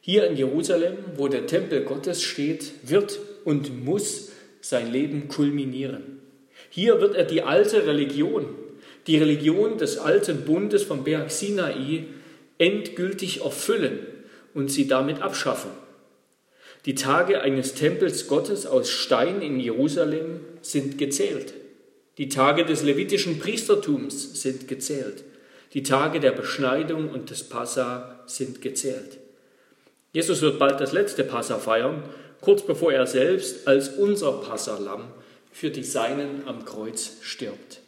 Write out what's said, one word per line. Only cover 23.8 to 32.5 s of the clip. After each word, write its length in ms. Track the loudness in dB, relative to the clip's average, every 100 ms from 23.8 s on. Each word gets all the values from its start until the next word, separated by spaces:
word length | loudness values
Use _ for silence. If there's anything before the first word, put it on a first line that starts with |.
| 2 -2 -2 -8 -10 -6
sind 240 | -6 -6 -8
gezählt. 560 | -10 -6 -6 -6 -10 -18 -20 -20 -20 _
Die 100 | -6
Tage 340 | 2 2 2 2
der 140 | 2
Beschneidung 760 | 2 -6 -2 0 0 -2 -4 -4
und 220 | -8 -10
des 140 | -12
Passa 760 | -8 -8 -4 -2 -2 -4 -12 -18 -14
sind 340 | -8 -8 -6
gezählt. 580 | -8 -4 -6 -6 -10 -18 -20 _ _ _ _ _ _ _ _
Jesus 300 | -2 0 2
wird 160 | 2 4
bald 220 | 4 4
das 120 | 0
letzte 320 | 0 0 0
Passa 340 | -2 -2 -4 -4
feiern, 440 | 2 2 2 -4 -10 -16 -20 -2
kurz 180 | 4